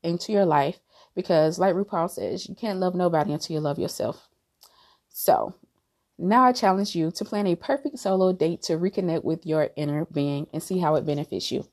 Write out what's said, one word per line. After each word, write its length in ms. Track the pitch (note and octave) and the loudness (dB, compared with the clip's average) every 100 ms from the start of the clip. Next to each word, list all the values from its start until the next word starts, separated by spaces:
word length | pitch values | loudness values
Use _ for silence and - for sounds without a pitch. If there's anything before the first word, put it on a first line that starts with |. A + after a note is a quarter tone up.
into 300 | E3+ F3 - | -2 -4 0
your 140 | G#3 F#3 | 2 4
life, 340 | D3+ C#3+ - _ _ _ | 4 2 -4 _ _ _
because 440 | - - D#3+ D#3 E3+ | -10 2 4 4 2
like 160 | F#3+ | 0
RuPaul 360 | F3+ G3+ F3 F3 | 0 -2 -2 -4
says, 380 | - - F#3 - | -4 -6 -6 -10
you 60 | |
can't 260 | F#3+ A3+ F#3 | -8 -6 -2
love 140 | F#3 | -2
nobody 380 | F3+ F3+ E3 D3 | 0 2 2 0
until 220 | D3+ - | -4 -4
you 60 | D#3 | -4
love 180 | D3+ D3 | -4 -2
yourself. 500 | - - - - _ _ _ _ - _ _ _ _ | -4 -4 -6 -6 _ _ _ _ -20 _ _ _ _
So 440 | - - - A1 - _ _ _ _ _ - | -4 2 2 0 -8 _ _ _ _ _ -6
now 260 | F3 A#3 | 2 6
I 80 | B3+ | 6
challenge 420 | B3 G3+ F#3+ G3+ | 4 2 2 0
you 160 | F3 D#3+ | 0 -2
to 120 | - | -2
plan 220 | G#3 G#3 G3+ | -6 -2 0
a 100 | E3+ | 0
perfect 420 | - C#4 C#4+ C4+ | -2 -4 -4 -6
solo 340 | G3 F#3+ F#3 | 0 2 2
date 300 | F#3 E3+ E3+ | 2 0 -2
to 120 | - D#3+ | -4 -2
reconnect 440 | F3+ G3+ F3+ D#3+ | 0 -2 -2 -2
with 220 | - D#3+ | -2 -4
your 260 | D#3+ D#3 D3+ - | -2 0 0 -2
inner 300 | D3 D3 D#3+ | -4 -2 -4
being 400 | D3 C#3+ C#3+ D3+ | -2 -2 -2 -6
and 100 | D#3 | -8
see 160 | - F#3 | -4 0
how 160 | E3 | 2
it 120 | D3+ D#3 | 2 0
benefits 460 | D3 D3 F#2+ - | -4 -4 -6 -4
you. 140 | B2+ - | -6 -8